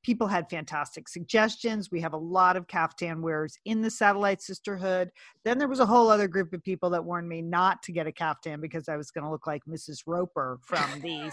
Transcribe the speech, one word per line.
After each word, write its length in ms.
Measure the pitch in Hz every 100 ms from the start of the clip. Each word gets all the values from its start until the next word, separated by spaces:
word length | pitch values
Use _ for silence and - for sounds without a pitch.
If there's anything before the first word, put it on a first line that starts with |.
people 240 | - 233 214
had 220 | 190 165
fantastic 580 | 170 147 151 139 - -
suggestions. 840 | 175 170 220 220 - 233 220 185
We 120 | 175
have 100 | 165
a 60 | 156
lot 400 | 165 185 185 185
of 100 | 175
caftan 540 | 180 165 - 170 160
wearers 360 | 165 156 156 -
in 180 | 202 220
the 80 | 220
Satellite 520 | 220 208 202 202 196
Sisterhood. 680 | - 190 - 190 190 185 180 - - _ 220
Then 120 | 254
there 120 | 285
was 100 | 262
a 60 | 220
whole 240 | 240 226
other 180 | 214 196
group 240 | 185 170
of 100 | 175
people 260 | 190 185 180
that 160 | 170 165
warned 240 | 175 170
me 120 | 165
not 400 | 165 175 185 180
to 100 | -
get 140 | 170 156
a 40 |
caftan 480 | - 160 151 165 151
because 300 | 156 165 151
I 80 | 151
was 120 | 147
gonna 220 | 165 151
look 160 | 151 -
like 180 | 147 -
Missus 380 | 156 - 147 -
Roper 540 | 175 180 - 131 127
from 380 | - 170 143 143
the 300 | 165 156 156